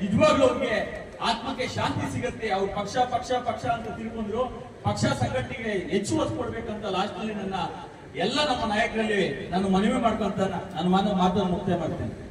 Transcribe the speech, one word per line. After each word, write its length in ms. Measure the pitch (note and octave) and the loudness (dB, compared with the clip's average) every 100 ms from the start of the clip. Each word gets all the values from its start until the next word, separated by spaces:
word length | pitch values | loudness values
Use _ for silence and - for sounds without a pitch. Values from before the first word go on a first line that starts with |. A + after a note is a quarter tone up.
ನಿಜವಾಗ್ಲೂ 400 | G3 A3+ D4+ C#4+ C4 | 2 6 6 8 6
ಅವ್ರಿಗೆ 260 | A#3+ A#3+ G#3+ - - - - G#3 | 4 0 0 -2 -8 -12 -4 -2
ಆತ್ಮಕ್ಕೆ 380 | A#3 C4 - B3+ | -2 -2 -4 -4
ಶಾಂತಿ 320 | - A3+ C#4+ C#3 | -2 -2 0 -2
ಸಿಗುತ್ತೆ. 320 | - - - A3 F#3+ | -2 -4 -4 0 0
ಅವ್ರು 100 | G3 - | 0 -2
ಪಕ್ಷ, 160 | G3+ B3+ B3 | -4 0 2
ಪಕ್ಷ, 160 | A#3+ - B3+ B3 | 0 0 -2 0
ಪಕ್ಷ 180 | A3 B3+ A#3 | -4 -2 -2
ಅಂತ 100 | A3 - | -4 -8
ತಿಳ್ಕೊಂಡ್ರು, 440 | A3 A3+ G3+ G#3+ B3+ - - - - | -8 -6 -4 -2 -2 -4 -12 -6 -2
ಪಕ್ಷ 160 | G#3 - C#4 | 0 2 2
ಸಂಘಟನೆಗೆ 520 | A#3+ - - A#3 A3 G3 D3 | 0 0 -4 -6 -2 -2 0
ಹೆಚ್ಚು 200 | F#3 G#3 D#4 | 0 2 0
ಒತ್ತು 120 | - - | 0 -2
ಕೊಡ್ಬೇಕಂತ 440 | A#3 A3+ A3 G#3 G#3 F#3 | -4 -6 -6 -6 -4 -2
ಲಾಸ್ಟ್ 200 | G#3 - | -2 -2
ನಲ್ಲಿ 160 | A3 G3+ | -6 -4
ನನ್ನ 180 | F#3+ F#3 E3 - - - - C#3 | -4 -4 -4 -6 -12 -16 -14 -2
ಎಲ್ಲ 120 | F#3+ C4+ D4 | 0 2 2
ನಮ್ಮ 140 | B3 G#3+ | 2 0
ನಾಯಕರಲ್ಲಿ 500 | G#3 - G#3+ G#3+ G3+ D#3+ C#3 - | 2 0 0 0 2 2 0 -2
ನಾನು 180 | E3+ G3 F#3+ | 0 4 4
ಮನವಿ 220 | A3 B3+ A#3 | 4 4 2
ಮಾಡ್ಕೊಂತ 340 | G3+ G3+ - G3 - - | 2 -2 0 0 -2 -6
ನಾನು 160 | - F3+ F#3+ G#3 F#3+ | -2 2 4 4 4
ಮಾತನ್ನು 280 | F#3 G#3 F#3+ | 4 4 2
ಮುಕ್ತಾಯ 240 | F3 - F3 | 0 0 0
ಮಾಡ್ತೇನೆ. 320 | - - A2+ - - | 0 -4 -6 -8 -12